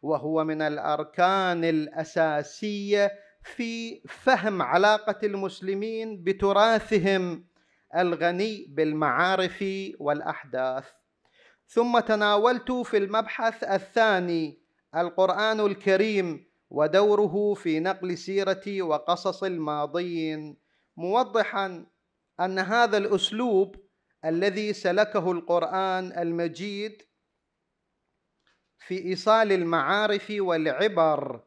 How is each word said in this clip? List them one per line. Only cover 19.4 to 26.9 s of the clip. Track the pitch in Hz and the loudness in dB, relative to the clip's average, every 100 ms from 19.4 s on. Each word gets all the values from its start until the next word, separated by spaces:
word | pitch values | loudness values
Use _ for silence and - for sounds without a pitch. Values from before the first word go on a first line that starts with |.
الماضين، | 190 175 151 151 147 165 175 170 160 156 151 147 _ _ _ - | -4 -4 -4 -2 -2 -4 -4 -4 -4 -6 -10 -18 _ _ _ -10
موضحًا | 170 220 240 214 202 208 196 175 - _ _ _ _ - | -2 0 0 0 -2 -2 -6 -8 -18 _ _ _ _ -4
أن | 185 190 | -4 -2
هذا | 185 226 233 208 | 0 4 4 4
الأسلوب | 202 196 - 214 247 190 196 - _ _ _ _ | 2 0 0 -2 2 2 2 -4 _ _ _ _
الذي | 160 165 196 185 214 | -2 0 0 0 -4
سلكه | 202 185 180 214 214 175 | -2 0 2 2 0 0
القرآن | 180 165 175 160 185 190 185 185 170 | -4 0 0 0 -2 -2 -2 -4 -6
المجيد | 170 170 170 135 202 202 214 | -4 -2 -4 -6 -8 -6 -8